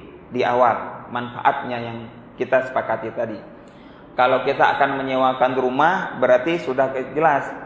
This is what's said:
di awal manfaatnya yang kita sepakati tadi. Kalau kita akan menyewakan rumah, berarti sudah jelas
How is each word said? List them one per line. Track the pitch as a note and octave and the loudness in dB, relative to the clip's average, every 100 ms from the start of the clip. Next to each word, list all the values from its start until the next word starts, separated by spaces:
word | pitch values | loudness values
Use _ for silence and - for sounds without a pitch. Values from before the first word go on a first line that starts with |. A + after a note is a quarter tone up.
| - - - | -18 -20 -8
di | B2 A#2+ | -2 0
awal | B2 B2 - - - - | 4 4 2 -4 -14 -12
manfaatnya | A#2+ A#2+ B2 - - B2 A#2+ | -10 -8 -2 0 0 -2 -8
yang | A#2 A#2 A2+ - - - | -8 -10 -14 -18 -12 -8
kita | A#2+ C3 B2 | 0 0 0
sepakati | A2+ A2+ A2 A#2 | -4 -2 -4 -6
tadi. | A#2+ A2 G2+ - - - - - - - | -6 -8 -8 -14 -20 -20 -20 -20 -20 -6
Kalau | - B2+ C3 C3 | 2 4 4 2
kita | C#3 D3 - | 2 2 4
akan | C#3 C3+ | 0 0
menyewakan | C3 C3 C3 B2+ D#3 C3 | -2 0 2 2 0 2
rumah, | B2+ C3 D#3+ F#3 F3 - | 0 2 2 2 -4 0
berarti | B2 B2 E3 E3+ | 4 4 2 -2
sudah | C3+ C3 C3 C3 B2 C#3 | -2 -2 0 -2 -6 2
jelas | D#3+ C#3 - - | 2 2 -2 -12